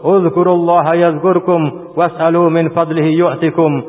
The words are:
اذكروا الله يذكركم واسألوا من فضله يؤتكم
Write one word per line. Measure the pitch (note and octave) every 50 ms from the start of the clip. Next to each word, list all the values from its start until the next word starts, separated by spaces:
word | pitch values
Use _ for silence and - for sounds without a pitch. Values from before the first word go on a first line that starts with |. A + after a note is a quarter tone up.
| C3
اذكروا | D3+ F#3+ G3 F3 E3 - F3 F3 F3+ F3+
الله | E3+ E3+ E3+ E3+ F3 D3 D#3 E3+
يذكركم | F3 F3 E3+ D#3 D3 D#3+ F#3+ F3+ F3 - F#3 F3+ E3 D#3 C#3+ - - - - -
واسألوا | D3 F3 E3+ E3+ - D#3+ E3 E3+ F3 F3 E3+
من | D#3+ E3+ E3 D#3
فضله | E3 E3+ E3 D#3 D#3+ E3 D3+
يؤتكم | D#3+ D#3 E3 F3 E3 C3+ - E3 D#3+ D#3 E3+ E3 D3+ C#3+ C3+ A2+